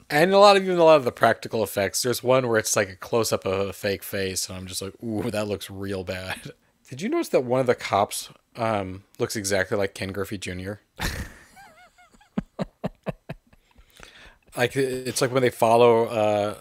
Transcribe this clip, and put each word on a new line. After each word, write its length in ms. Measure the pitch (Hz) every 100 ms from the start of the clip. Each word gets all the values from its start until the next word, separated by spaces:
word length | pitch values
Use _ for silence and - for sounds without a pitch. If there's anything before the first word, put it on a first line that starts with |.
| -
And 240 | 147 175
a 60 | 196
lot 180 | 202 196
of, 60 |
even 140 | 190 180
a 40 |
lot 140 | 160 156
of 60 |
the 80 | 120
practical 520 | - 120 113 - 117
effects. 380 | 101 - 98 -
There's 220 | 127 120
one 240 | 120 127 127
where 100 | 110
it's, 180 | 110 -
like, 140 | 101
a 60 | 95
close-up 500 | - 117 110 107 -
of 220 | 95 98
a 40 |
fake 280 | 92 107 98
face, 460 | - 101 95 92 -
and 80 | 92
I'm 80 | 92
just 160 | 92
like, 120 | 95 -
"Ooh, 260 | 117 107 120
that 180 | 104 107
looks 220 | 98 -
real 340 | 98 98 98
bad." 500 | 92 95 92 82 139 - _
<laughs> 200 | _ -
Did 140 | 127
you 60 | 196
notice 200 | 339 339
that 120 | 170
one 180 | 123 127
of 80 | 127
the 80 | 117
cops, 540 | - 101 104 - - - _ -
um, 480 | 113 107 95 92 - -
looks 160 | 120 117
exactly 420 | 98 98 92 107
like 160 | 101
Ken 180 | - 95
Griffey 280 | 95 95 98
Junior? 420 | 95 92 92 104 _ -
<laughs> 60 | - - - - - 762 807 659 719 _ 719 _ 784 - - - 185 _ - - - - - - _ _ _ _ _ _ - - - _ _ -
Like, 180 | 120 135
it's 420 | 131 127 127 113
like 100 | 135
when 80 | 127
they 80 | 123
follow, 560 | - 117 117 120 117 117
uh, 500 | 113 107 104 104 101